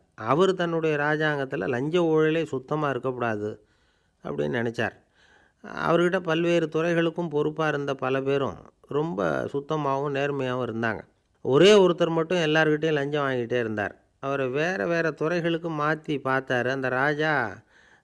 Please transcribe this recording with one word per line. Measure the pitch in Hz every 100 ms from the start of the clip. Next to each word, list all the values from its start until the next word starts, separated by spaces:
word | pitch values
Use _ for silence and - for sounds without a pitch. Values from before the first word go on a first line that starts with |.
| _
அவர் | - 110 147 190
தன்னுடைய | 180 170 165 156 147
ராஜாங்கத்துல | 147 151 156 143 135 143 -
லஞ்ச | 123 147 175
ஊழலே | 165 156 156 165
சுத்தமா | 147 131 - 151 147
இருக்கக்கூடாது | 123 135 123 117 104 104 - _ _ _ _ _ _
அப்படின்னு | 175 143 147 127
நினைச்சார். | 117 117 104 - _ _ _ _ _ _ - - -
அவர்கிட்ட | 170 175 185
பல்வேறு | 170 160 175 170 160
துறைகளுக்கும் | 160 170 165 165 165 170
பொறுப்பா | 147 151 156 151
இருந்த | 143 143
பல | 135 131 135
பேரும் | 135 139 123 80 - _ -
ரொம்ப | 143 165 185 165 - 117
சுத்தமாகவும் | 143 143 156 143 135 147
நேர்மையாகவும் | 139 143 139 127 127 117
இருந்தாங்க. | 113 117 95 - _ _ _
ஒரே | 123 139 190 208 180
ஒருத்தர் | 170 165
மட்டும் | 165 165 180
எல்லார்கிட்டயும் | 156 156 156 151 160
லஞ்சம் | 147 139 147 135
வாங்கிட்டே | 127 117 123
இருந்தார். | 113 107 98 - _ _
அவரை | 135 139 127
வேற | 139 170 196 180
வேற | 170 160
துறைகளுக்கு | 147 156 175 165 165 170
மாத்தி | 151 151 156 156 139
பார்த்தாரு. | 131 131 131 123 123
அந்த | 135 131
ராஜா | 127 143 147 156 143 110 92 - _ _ _